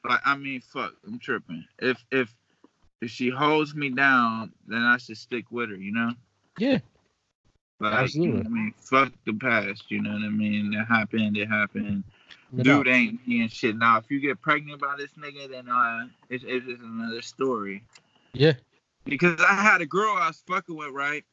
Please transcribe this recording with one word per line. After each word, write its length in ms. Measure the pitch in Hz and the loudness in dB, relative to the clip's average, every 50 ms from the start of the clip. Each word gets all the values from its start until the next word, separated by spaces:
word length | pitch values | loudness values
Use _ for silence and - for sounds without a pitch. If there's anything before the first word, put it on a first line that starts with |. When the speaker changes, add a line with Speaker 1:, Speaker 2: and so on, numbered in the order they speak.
| - 120 | 0 0
Speaker 1:
like, 120 | 120 123 - | 0 2 2
I 120 | 143 143 | 0 0
mean, 240 | 139 143 139 135 127 | 0 -4 -8 -8 -8
fuck, 340 | - _ - 139 113 - - _ _ | -10 _ -6 -6 -6 -6 -8 _ _
I'm 120 | 101 113 120 | -14 -14 -12
tripping. 460 | - - 123 101 - - 82 78 - _ _ - | -6 -4 -6 -6 -6 -10 -12 -12 -14 _ _ -4
If, 240 | - 127 127 - _ _ | -2 -2 -2 -2 _ _
if, 240 | 135 135 127 117 _ _ _ _ _ _ _ _ _ _ _ - _ _ | -2 -2 -2 -2 _ _ _ _ _ _ _ _ _ _ _ -20 _ _
if 100 | 113 113 | -10 -10
she 200 | 110 - 127 123 | -6 -2 -2 -2
holds 440 | 127 131 143 147 156 156 156 147 147 | 0 2 2 2 4 2 2 0 -4
me 160 | 151 143 139 | -6 -6 -4
down, 640 | 123 131 139 139 135 127 120 113 113 113 110 - - _ _ | 0 2 4 6 6 6 4 2 0 -4 -8 -10 -14 _ _
then 160 | - 110 117 | -6 -4 0
I 140 | 117 120 120 127 | 2 2 2 2
should 180 | - - 110 - | 0 -12 -16 -16
stick 280 | - _ 127 117 101 _ | -10 _ -8 -8 -6 _
with 200 | 117 120 120 107 | -6 -6 -6 -6
her, 60 | 101 | -6
you 160 | 92 95 101 | -10 -8 -4
know? 200 | 104 117 117 117 123 - _ _ _ _ _ _ _ - | -2 -2 -2 -2 -4 -8 _ _ _ _ _ _ _ -2
Speaker 2:
Yeah. 200 | 214 277 262 175 - _ _ _ _ _ _ _ _ _ _ _ _ _ _ _ _ _ _ _ | 0 2 2 0 0 _ _ _ _ _ _ _ _ _ _ _ _ _ _ _ _ _ _ _
Speaker 1:
Like, 140 | 107 107 107 | -2 0 2
Speaker 2:
Absolutely. 460 | 135 131 131 139 151 175 - 104 95 92 | 2 0 0 0 0 0 2 0 0 -2
Speaker 1:
I 40 | - | -2
mean, 260 | 117 113 110 110 - _ | -2 -2 -2 -4 -6 _
fuck 340 | - - 131 135 135 127 - - _ | -6 2 4 4 4 4 -2 -8 _
the 80 | 117 | -6
past, 580 | 110 104 127 127 117 107 101 98 104 107 - - | -4 -2 0 2 2 2 0 -2 -8 -10 -8 -6
you 120 | 107 104 | -4 -4
know 100 | 104 104 | -4 -4
what 100 | 104 104 | -4 -4
I 60 | 107 107 | -4 -2
mean? 460 | 107 107 107 104 104 104 104 101 107 | 0 0 0 0 0 0 0 -2 -2
It 100 | 107 110 | -4 0
happened, 520 | 113 117 113 104 104 - 113 110 104 104 | 2 2 0 2 0 0 0 0 2 0
it 120 | 104 101 104 | -2 0 0
happened. 560 | 110 107 104 101 - 113 107 101 101 101 98 - _ _ _ _ - _ _ _ | 0 0 0 0 -2 -6 -4 -4 -4 -4 -6 -8 _ _ _ _ -20 _ _ _
Speaker 2:
No 100 | 131 127 | -4 2
Speaker 1:
Dude 240 | 123 131 143 143 131 | 4 6 6 6 4
Speaker 2:
doubt. 80 | 127 127 | 4 4
Speaker 1:
ain't 320 | 127 120 110 113 120 - 123 | 4 4 2 -2 -6 -4 -2
me 140 | 120 117 | 0 0
and 100 | 117 113 | 0 -2
shit. 240 | - - - 117 107 | -4 -2 -2 -2 0
Now, 220 | 113 113 117 117 113 | 4 4 6 6 4
if 120 | 113 _ | 2 _
you 100 | 143 139 | -4 -2
get 200 | 139 143 127 - | -2 -2 -4 -2
pregnant 400 | - 156 151 147 147 147 147 143 | 0 0 0 0 -2 -8 -10 -8
by 160 | 139 139 143 143 | -6 -6 -6 -8
this 120 | 143 143 _ 156 | -10 -12 _ -16
nigga, 320 | 147 143 139 143 139 135 | -16 -16 -14 -14 -14 -14
then, 180 | 131 127 123 123 | -14 -14 -6 -2
uh, 380 | 127 127 123 117 117 113 120 123 _ _ _ _ | 0 2 2 2 0 -6 -10 -12 _ _ _ _
it's, 160 | 127 127 123 | -10 -8 -6
it's, 200 | 107 127 127 120 123 | -4 -4 -4 -4 -6
it's 140 | 120 120 | -12 -12
another 400 | 120 113 113 113 113 117 117 117 | -12 -10 -8 -6 -6 -6 -6 -8
story. 600 | 120 - - - 135 131 123 110 101 98 95 101 - _ _ - _ _ _ _ _ _ | -10 -12 -4 -2 0 0 0 -2 -4 -6 -8 -10 -12 _ _ -20 _ _ _ _ _ _
Speaker 2:
Yeah. 220 | - - 139 160 143 - _ _ _ _ _ _ _ _ _ | 2 4 6 6 6 4 _ _ _ _ _ _ _ _ _
Speaker 1:
Because 360 | - 147 131 170 175 165 156 | -6 -2 2 2 2 4 4
I 140 | 175 185 196 | 4 4 4
had 260 | 196 202 214 202 180 | 4 6 4 4 4
a 60 | 170 | 2
girl 280 | 139 156 190 214 220 208 190 | -2 0 0 0 2 2 0
I 100 | 175 165 | 0 -2
was 140 | 165 - _ | -2 -6 _
fucking 300 | - 180 185 180 - 160 | -4 -4 -4 -4 -6 -10
with, 140 | 156 151 143 | -10 -10 -10
right? 340 | 131 139 143 143 147 147 _ _ | -6 -4 -4 -4 -4 -6 _ _